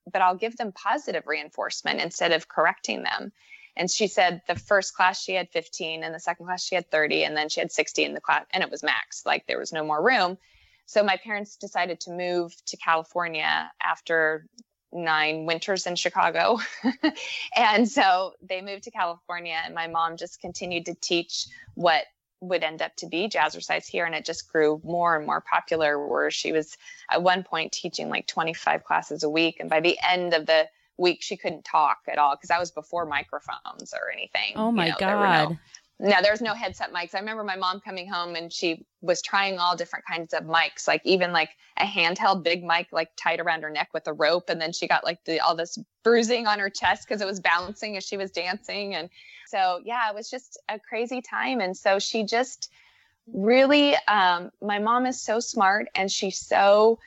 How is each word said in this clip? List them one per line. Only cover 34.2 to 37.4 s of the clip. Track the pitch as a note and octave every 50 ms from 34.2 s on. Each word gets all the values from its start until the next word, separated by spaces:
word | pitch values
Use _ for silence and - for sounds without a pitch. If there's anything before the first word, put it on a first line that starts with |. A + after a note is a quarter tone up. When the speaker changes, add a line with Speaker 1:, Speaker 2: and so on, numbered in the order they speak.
| - - - - G#2 G2+ -
Speaker 2:
Oh, | G#3+ A3 A#3
Speaker 1:
You |
Speaker 2:
my | A#3 G3 E3+ -
Speaker 1:
know, | - -
there | F#3+ F#3+ G#3 G#3
were | G3+ F#3+
no | E3+ D#3 D3+ D#3+
Speaker 2:
God. | E3 - _ _ - - _ _ _ -
Speaker 1:
no, | F#3+ G3+ G3 F3+
there | F#3+ G#3
was | G#3+ A3+
no | A#3+ A3 G#3
headset | A#3 A3+ F#3+ F#3+ - F#3+ -
mics. | - F3 F3 E3 G3+
I | G3
remember | G#3 A3 A3 A3